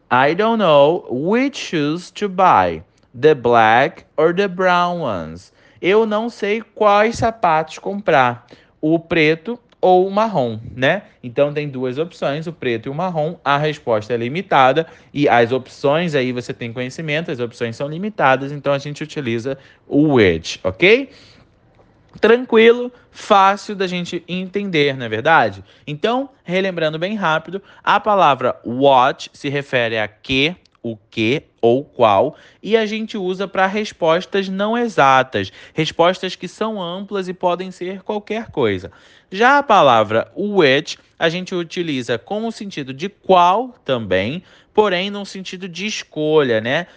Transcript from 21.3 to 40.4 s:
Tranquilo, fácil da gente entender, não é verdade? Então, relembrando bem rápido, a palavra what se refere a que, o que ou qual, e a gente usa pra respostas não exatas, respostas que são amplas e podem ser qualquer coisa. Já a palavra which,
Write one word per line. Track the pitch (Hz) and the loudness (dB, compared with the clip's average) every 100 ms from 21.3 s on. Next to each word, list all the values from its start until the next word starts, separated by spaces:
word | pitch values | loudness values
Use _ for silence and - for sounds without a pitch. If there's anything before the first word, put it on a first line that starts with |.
| _ _ _ _ _ _ _ _ - | _ _ _ _ _ _ _ _ 0
Tranquilo, | 208 247 254 226 233 247 247 - _ | 4 4 4 4 6 4 0 -12 _
fácil | - - 202 190 202 - 196 | -8 2 4 4 2 -4 -6
da | 185 | -4
gente | 180 170 170 - | -4 -6 -10 -8
entender, | 180 185 202 202 160 143 131 | -10 -6 -6 -2 0 0 -2
não | 113 | -4
é | |
verdade? | 107 147 160 110 98 - _ - | -2 2 4 2 -2 -18 _ -14
Então, | 147 214 254 277 _ | -6 -2 -2 -4 _
relembrando | - 185 190 170 156 160 | -6 -4 -2 -2 -4 -4
bem | 185 220 | -6 -4
rápido, | 170 160 170 190 - - | -2 -2 -4 -14 -14 -6
a | - 202 | 0 0
palavra | 214 202 156 127 123 - 110 | 2 4 4 4 -2 -4 -6
what | 123 139 131 135 165 - | 2 4 4 2 -2 -12
se | - 147 | -12 -8
refere | 143 139 127 117 113 | -6 -4 -2 -2 -2
a | 104 | -6
que, | _ - 135 151 180 _ _ | _ -4 0 0 -4 _ _
o | 117 110 _ | -12 -12 _
que | 113 110 151 - _ | -2 -2 -2 -6 _
ou | 120 117 | 0 2
qual, | - - 110 98 139 - - _ | -2 0 2 4 0 -4 -20 _
e | 185 226 | -2 0
a | 214 | 0
gente | 220 220 220 | -6 -8 -6
usa | 180 185 190 | -6 -6 -6
pra | 190 190 | -2 -2
respostas | 208 214 - 160 170 - 202 190 | -2 -8 -4 0 0 -2 -4 -4
não | 190 214 233 | -4 -2 -2
exatas, | 240 175 135 131 131 104 95 - - | -2 2 4 4 2 -2 -6 -10 -10
respostas | - 156 - 170 185 185 - | -6 -4 0 0 0 -6 -10
que | 180 | -12
são | - 220 214 | -6 -6 -6
amplas | 170 185 202 202 185 | -8 -10 -8 -8 -8
e | |
podem | 180 180 175 185 | -4 -2 -2 -6
ser | - 180 196 | -12 -12 -10
qualquer | - 214 208 220 226 | -8 -8 -6 -10 -8
coisa. | - 113 92 95 - _ _ _ | -2 -2 -2 -8 -18 _ _ _
Já | 190 240 285 | 0 2 4
a | |
palavra | 277 196 143 113 104 113 - | 4 4 6 4 2 0 -2
which, | 151 | -6